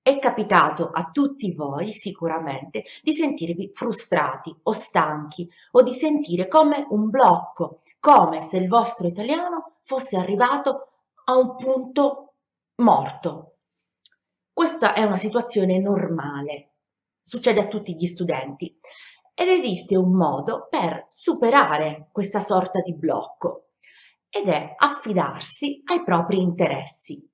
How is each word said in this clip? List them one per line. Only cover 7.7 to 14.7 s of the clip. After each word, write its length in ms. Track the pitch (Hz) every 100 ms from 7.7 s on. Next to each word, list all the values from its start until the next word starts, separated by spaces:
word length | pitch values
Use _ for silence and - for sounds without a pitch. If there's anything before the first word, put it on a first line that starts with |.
| - _ _
come 440 | 302 269 170 160
se 160 | 160 185
il 100 | 185
vostro 400 | 233 226 - 175
italiano 720 | 175 226 320 359 339 - _
fosse 340 | _ 262 262 190
arrivato 760 | 180 196 247 277 269 - - _ _ _
a 120 | - 254
un 200 | 254 -
punto 800 | 262 262 247 - 285 - - _ _ _ _ -
morto. 720 | 233 147 - - 170 151 - _ _ _ _ _ _ _ _ _ _ -
Questa 380 | 330